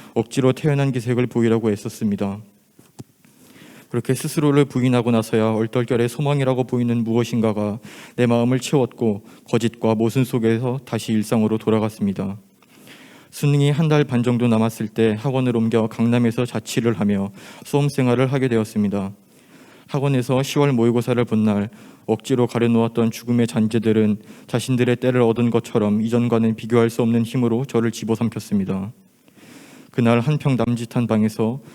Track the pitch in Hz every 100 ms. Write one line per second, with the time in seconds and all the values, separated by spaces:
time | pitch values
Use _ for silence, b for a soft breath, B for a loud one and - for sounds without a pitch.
0 | B - 110 - 127 127 156 143 139 127
1 | 113 123 117 120 117 113 110 101 113 -
2 | 110 101 101 101 110 _ _ _ _ -
3 | - _ _ B B B B B B 120
4 | - 131 160 165 147 143 139 131 127 123
5 | 117 117 110 113 110 110 110 127 120 120
6 | 120 - 143 143 131 127 123 123 120 120
7 | 113 113 117 120 110 104 107 101 B B
8 | B - 120 117 120 127 - 151 120 -
9 | 117 104 - B - 120 117 - 110 110
10 | 113 135 127 127 113 113 127 131 - 113
11 | - 110 104 117 107 110 - 110 107 -
12 | 101 95 98 104 - _ _ B B B
13 | B B B - 147 143 143 147 156 151
14 | 143 123 120 120 120 110 113 - 107 -
15 | 113 107 143 131 127 117 113 117 110 -
16 | 117 120 117 117 123 113 - - 117 107
17 | 104 101 98 - B B - 143 143 -
18 | 127 120 131 135 127 113 107 107 104 98
19 | 98 101 _ B B B B B B 147
20 | 143 135 123 127 135 147 143 123 117 120
21 | 117 120 120 110 107 101 101 B B B
22 | B 107 - 127 120 120 120 117 117 117
23 | 113 - 120 120 117 117 110 113 110 107
24 | 107 104 B B B 123 - 127 123 120
25 | 127 123 117 113 120 117 - 120 104 104
26 | 113 120 120 117 113 110 113 120 113 113
27 | 117 117 113 135 120 113 135 117 113 110
28 | 110 113 117 107 - 104 95 95 98 -
29 | _ _ _ B B B B B B -
30 | 117 117 117 151 147 127 117 117 120 127
31 | 117 110 107 107 113 135 B